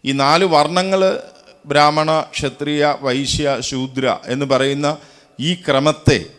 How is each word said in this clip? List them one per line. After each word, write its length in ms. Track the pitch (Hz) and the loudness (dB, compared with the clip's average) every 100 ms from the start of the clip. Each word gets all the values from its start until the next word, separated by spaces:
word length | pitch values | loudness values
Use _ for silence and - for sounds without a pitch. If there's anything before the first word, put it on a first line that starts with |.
| 139 | -2
ഈ 20 | 139 | 0
നാല് 240 | 139 165 190 | 2 4 4
വർണ്ണങ്ങൾ, 480 | 156 151 180 190 190 190 - - - - - 147 | 4 4 0 0 2 2 -2 -10 -20 -20 -20 -2
ബ്രാഹ്മണ, 400 | 143 147 151 156 156 - | 4 4 2 0 -2 -2
ക്ഷത്രിയ, 480 | - 143 117 147 147 147 139 | -6 -6 -6 -4 0 0 0
വൈശ്യ, 420 | 135 131 135 156 143 127 127 | -2 -2 -2 -2 -2 -2 -4
ശൂദ്ര 380 | 131 131 131 131 101 - | -6 -6 -2 -2 -2 -4
എന്ന് 140 | 131 139 | -6 0
പറയുന്ന 360 | 131 135 139 147 156 - - _ - 151 | 0 0 0 -4 -4 -12 -20 _ -6 -4
ഈ 20 | 180 - | -4 0
ക്രമത്തെ 520 | 135 151 151 - 120 - | 2 2 2 2 2 -2